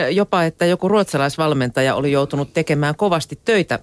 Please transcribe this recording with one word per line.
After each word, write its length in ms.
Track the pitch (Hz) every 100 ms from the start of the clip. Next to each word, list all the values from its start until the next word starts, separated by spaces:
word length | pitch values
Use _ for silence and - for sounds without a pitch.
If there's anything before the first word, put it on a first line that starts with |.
| 135
jopa, 340 | 185 202 185
että 220 | 165 - 175
joku 220 | 180 190
ruotsalaisvalmentaja 1040 | 208 190 143 139 147 156 139 123 135 131
oli 180 | 110 143
joutunut 400 | 139 143 143 139
tekemään 440 | 165 160 147 147 151
kovasti 420 | 208 165 - 156
töitä 340 | - 214 160 -